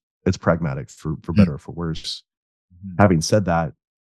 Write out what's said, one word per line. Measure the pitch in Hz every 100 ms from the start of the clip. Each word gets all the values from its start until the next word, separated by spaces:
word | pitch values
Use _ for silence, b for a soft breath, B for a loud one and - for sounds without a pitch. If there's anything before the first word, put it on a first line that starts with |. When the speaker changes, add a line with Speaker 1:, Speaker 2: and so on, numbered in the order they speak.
| _ _ -
Speaker 1:
it's | -
pragmatic | 104 85 80 69 69
for, | - 78 76
for | -
Speaker 2:
Mm. | 85
Speaker 1:
better | 92
or | 69
for | -
worse. | 82 82 78 - - _ _ _ _ _ 87 95
Speaker 2:
Mm-hmm. | 87
Speaker 1:
Having | 101 85
said | - 110 90
that, | 82 78 - _ _